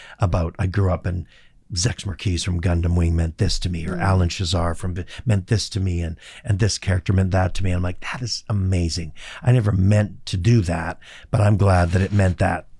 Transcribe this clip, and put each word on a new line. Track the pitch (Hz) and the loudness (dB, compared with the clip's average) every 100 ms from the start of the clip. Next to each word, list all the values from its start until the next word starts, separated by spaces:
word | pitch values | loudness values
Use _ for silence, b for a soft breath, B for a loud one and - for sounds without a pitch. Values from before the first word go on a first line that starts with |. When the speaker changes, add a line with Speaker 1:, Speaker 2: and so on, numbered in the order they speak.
| B B | B B
Speaker 1:
about, | 98 90 82 - | 0 0 -2 -2
"I | 92 | -2
grew | 95 95 | 0 0
up | 87 | 0
and | 95 87 82 b b b - | -4 -6 -8 b b b -10
Zex | 87 87 - 101 | -4 -4 -4 -8
Marquise | 87 - 85 | -6 -4 -2
from | - 87 | -2 -2
Gundam | 90 85 85 87 | 0 0 2 2
Wing | 82 82 | 2 0
meant | 82 - | -2 -2
this | 98 - | -2 -2
to | 92 | -4
me," | 85 82 | -4 -6
or | - | -2
Speaker 2:
Mm. | |
Speaker 1:
"Alan | 98 95 85 | 0 2 2
Shazar | - 87 90 85 80 | -2 -4 -2 -2 -4
from | 92 | -6
V-, | 90 85 B 120 | -6 -10 B 0
meant | 101 90 | 0 0
this | 104 - | -2 -2
to | 95 | -4
me, | 92 87 | -2 -2
and, | 85 82 B B | -4 -8 B B
and | - 98 | -2 0
this | 107 - | 0 0
character | - 90 - | -2 -2 2
meant | 95 92 | 2 2
that | 92 92 | 2 0
to | - | 0
me." | 98 | 0
And | 90 | 0
I'm | |
like, | 90 - - | -2 -6 -8
"That | - | -8
is | 120 - - | -6 -6 -4
amazing. | 104 95 95 85 85 80 - B B | 0 0 2 0 -2 -8 -12 B B
I | - | 2
never | 123 104 | 4 4
meant | 92 95 104 104 101 - | 4 4 4 2 -4 -8
to | 95 | 0
do | 87 120 | 4 4
that, | 87 82 82 - B B B | 2 -2 -6 -10 B B B
but | - | 2
I'm | 104 104 | 4 4
glad | 101 90 85 | 4 4 4
that | 92 | 2
it | 95 | 2
meant | 101 92 85 | 2 2 2
that | 92 87 - | 0 -2 -8